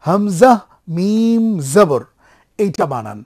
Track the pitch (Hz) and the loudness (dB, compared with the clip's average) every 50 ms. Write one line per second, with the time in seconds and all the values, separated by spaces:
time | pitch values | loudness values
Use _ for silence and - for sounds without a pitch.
0 | _ 151 170 202 208 208 190 160 208 262 247 214 - _ _ _ _ - 160 165 | _ -2 -2 -2 0 -2 0 4 4 4 4 4 0 _ _ _ _ -10 -6 -4
1 | 180 202 214 220 226 226 233 226 226 226 214 180 143 135 135 196 208 165 143 120 | -2 -2 0 0 0 2 2 0 0 0 -2 -2 -4 -2 2 2 2 2 2 -4
2 | - _ _ _ _ _ _ _ _ _ _ _ 220 202 156 - 180 151 139 123 | -4 _ _ _ _ _ _ _ _ _ _ _ -4 -4 -2 -4 -6 -6 -6 -8
3 | 110 107 107 107 113 | -10 -10 -14 -16 -18